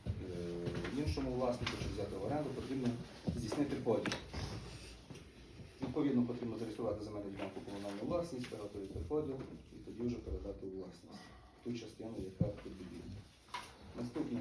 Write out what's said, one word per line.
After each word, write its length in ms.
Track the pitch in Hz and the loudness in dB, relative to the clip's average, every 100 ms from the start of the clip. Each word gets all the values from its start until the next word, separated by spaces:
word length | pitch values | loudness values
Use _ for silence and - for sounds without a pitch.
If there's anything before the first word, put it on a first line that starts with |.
| - | -2
е, 40 | - 92 87 87 87 87 - 85 131 | -2 0 -2 -2 0 0 0 0 2
іншому 340 | 151 - 131 | 2 4 4
власнику, 400 | 123 123 123 120 - | 4 4 4 2 0
чи 60 | - | 0
взяти 220 | - 101 95 | 0 0 0
в 80 | |
оренду, 260 | 101 147 139 | 2 2 2
потрібно 380 | - 131 131 120 117 - - - - | 0 0 2 4 2 -2 -4 0 2
здійснити 400 | - - 143 - | 2 4 4 4
поділ. 380 | 123 104 - - - - - - - - - - - - - - - - - - | 6 6 6 0 -2 -2 -2 -2 -6 -8 -10 -12 -12 -12 -12 -14 -14 -12 -12 -4
Відповідно, 420 | 135 151 139 123 | 0 4 6 8
потрібно 340 | 120 117 117 110 | 6 4 0 0
зареєструвати 460 | 113 107 113 101 | -2 0 0 0
земельну 260 | 104 104 98 | -2 -4 -4
ділянку 300 | 98 95 - | -2 -4 -4
в 60 | - | -6
комунальну 360 | 196 101 101 | -4 -2 -2
власність, 500 | - 170 170 127 120 | 2 2 2 -2 -4
виготовити 480 | 113 101 101 98 - | -4 -6 -6 -6 -4
поділ 360 | - 151 143 131 - - - | 0 2 2 0 -4 -8 -12
і 20 | - | -12
тоді 320 | - 98 120 | -8 0 2
вже 80 | 117 | 2
передати 500 | - - 98 95 95 | 0 -2 -2 -4 -4
у 40 | |
власність 500 | 95 92 - - - - - - - | -4 -6 -10 -14 -14 -14 -16 -18 -10
ту 100 | 120 | -4
частину, 420 | 117 - - 113 117 | -2 -4 -6 -6 -4
яка 340 | 95 - - | -2 2 2
під 260 | - 98 - | 2 -6 -8
будівлею. 440 | 90 - - 98 - - - - - - - - | -8 -8 -8 -8 -10 -16 -8 -6 -6 -12 -10 -4
Наступне 420 | 120 160 - 117 | -2 0 0 0